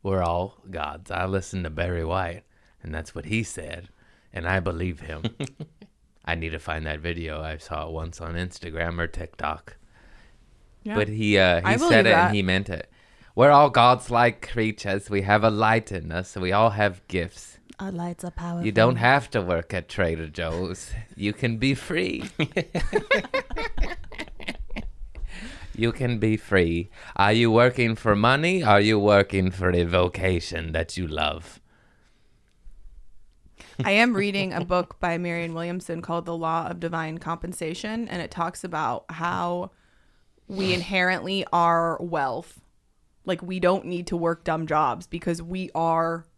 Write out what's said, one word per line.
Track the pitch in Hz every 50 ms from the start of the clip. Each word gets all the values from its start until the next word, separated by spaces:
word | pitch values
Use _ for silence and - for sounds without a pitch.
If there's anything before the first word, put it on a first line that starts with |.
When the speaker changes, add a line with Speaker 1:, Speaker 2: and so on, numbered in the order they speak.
Speaker 1:
We're | _ 98 95 95
all | 90 85 85 87 92 98 - _ _ 95
gods. | 92 82 76 73 73 78 90 -
I | 95 87 90
listen | 95 95 98 92 - - 95 87
to | 80
Barry | 78 76 87 90 90 85 80
White, | 80 87 95 92 85 85 90 _ _ _ _ _ _ _ _
and | - 85 78
that's | 80 78 - -
what | 85 -
he | 78 107 113
said, | 107 - - - 80 73 80 85 87 - _ _ _ _ _ _ _ _
and | - 92 82
I | 87 92 95
believe | 85 92 85 82 90 92 85 73
him. | 78 78 78 78 80 110 - _ 143 135 - _ 151 - _
<laughs> | _ 202 _ _ _ _ _ _ _ _
I | 82 82
need | 82 82 82
to | 78 80
find | - - 80 78 80
that | 78 78 76
video. | 78 85 87 85 82 78 76 76
I | 78 80 78
saw | 76 - - 78 76 78 80
it |
once | 80 80 80 82 82 -
on | 85 82 85
Instagram | 85 90 90 - - - 85 78 80 82 85 85 85
or | 85 82
TikTok. | - - 80 76 - - - 76 78 80 _ - - - _ _ _ _ _ - - - - _ - _ _ _ _ _ _ _ _ _ -
Speaker 2:
Yeah. | 214 208
Speaker 1:
But | 110 104 101
he, | 107 110 110 107 104 98
uh, | 95 90 87 85
he | 87
Speaker 2:
I | 90 -
believe | - 302 349
Speaker 1:
said | 117 110 104
it | 113
Speaker 2:
that. | - 165 175 95
Speaker 1:
and | 101
he | 104
meant | 95 92 92 95 98 -
it. | 92 78 - _ _ _ _ _ _ _ - - _
We're | - 123 143
all | 147 143 147 143
god's-like | 117 127 117 123 123 120 - - 120 117 120 120 117 - - -
creatures. | - 120 110 110 104 - - 101 98 101 - -
We | 104 98
have | 98 98 104 107
a | 104 113
light | 107 104 110 107 113 113 110 -
in | 104 90 80 78
us. | 78 87 92 - -
We | 101 92 90
all | 92 104 110 113
have | 101 107 104 101 90 90 _ _
gifts. | - 92 82 85 - - - - - - _ _ - _
Speaker 2:
Our | 196 190
lights | 185 170 170 175 175 -
are | - 175
powerful. | - - 170 175 170 175 -
Speaker 1:
You | 110
don't | 101 110 110 120 127
have | 113 113 123 135 143 131 -
to | - 117
work | 95 87 90 82 85 _ -
at | 92 80 _
Trader | - - 92 82 82 80 80 78
Joe's. | 76 - 85 80 80 87 92 85 90 - - - - 113 110 _ -
You | - 98 101
can | 104 - - 120 117
be | 110 123 135 135
free. | 127 - - 170 165 185 185 - - - - - -
<laughs> | 160 - - 190 175 - - 175 - - - 415 427 - 539 554 - - - 539 508 - - - 453 453 - - - - 349 - - - - - - - - - - - - - - - - - - - - - - - - - - - - 180 196 247 - - - - -
You | - 110 117
can | 113 - 135 120 120 110
be | 104 113 110
free. | 107 - - 101 95 87 85 85 85 85 - - - - - -
Are | - 95 101
you | 110 113 117 117
working | 110 117 120 127 123 131 123 113 113
for | 107 - 113 104
money? | 101 104 120 131 143 160 170 185 185
Are | - 107 104 101
you | 104 110 110
working | 104 101 104 104 101 98 - - 95 92 92
for | 90 95 92 90 90
a | 87
vocation | 87 85 85 90 90 90 - - 92 92 92 85 - - 85 80 82 82
that | 80 82 82 - -
you | 92 90 80
love? | 76 76 78 76 76 82 82 - - - _ _ _ _ _ _ _ _ _ _ _ _ _ _ _ _ _ _ _ _ _ - - - - - - - - - - - - - _ _ _ - _ _ - - - - 127
Speaker 2:
I | 220
am | 196 208 233 247 233
reading | 190 202 202 196 196 196 185
a | - 175 175
book | 175 180 180 175 - - -
by | - 175 170 170
Marianne | 175 175 170 170 170 165
Williamson | 165 165 170 175 175 185 - - 170 165
called | 170 - 170 170 170
The | 170 170
Law | 170 165 160 160 170 165 -
of | 175 175
Divine | 170 165 165 165 160 156 160 170
Compensation, | - 160 165 165 - 170 180 - 175 156 165 - - 208 220 233 233
and | - - 180
it | 160 -
talks | - 170 170 170 180 -
about | - 180 170 156 156 117 120 - - -
how | 160 160 165 175 180 185 175 175 175 175 185 190 _ _ _ _ _ _ _ _ _ _ _ _ _ _ _
we | _ 202 190 190 190
inherently | 180 175 170 180 196 185 180 180 185 175 - 185 196 196 175 -
are | - 175 170 170 170 165 170 165 160 -
wealth. | - 175 165 156 139 135 120 139 175 - - - _ _ _ _ _ _ _ _ _ _ _ _ _
Like, | - 185 170
we | - 175 185 185
don't | 175 175 185 196 -
need | - 180 175 175 -
to | 196
work | 175 170 170 170 165 _
dumb | - 160 165 165 156
jobs | 151 151 156 165 160 156 175 _
because | - 170 - 175 170 170
we | 170 170 180 185 185 - _
are | 160 165 165 165 165 165 165 165 165 165 _ _